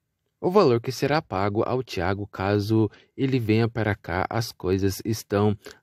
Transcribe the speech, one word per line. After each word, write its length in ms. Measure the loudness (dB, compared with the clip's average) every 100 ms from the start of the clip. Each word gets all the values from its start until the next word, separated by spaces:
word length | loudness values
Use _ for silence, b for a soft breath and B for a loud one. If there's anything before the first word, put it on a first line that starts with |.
| _ _ _ _
O 100 | 0
valor 300 | 4 4 4
que 100 | 0
será 300 | -4 0 0
pago 420 | -2 -2 -2 0 -2
ao 160 | -2
Thiago 460 | -4 -4 -2 -2 -6
caso 640 | -6 0 0 2 2 2 b b -4
ele 240 | -2 0
venha 300 | 2 2 2
para 260 | 0 -2 -2
cá, 320 | -2 -2 -2
as 220 | -2 -4
coisas 500 | -6 -2 0 0 -2 -4
estão 520 | -6 -2 0 2 0 B B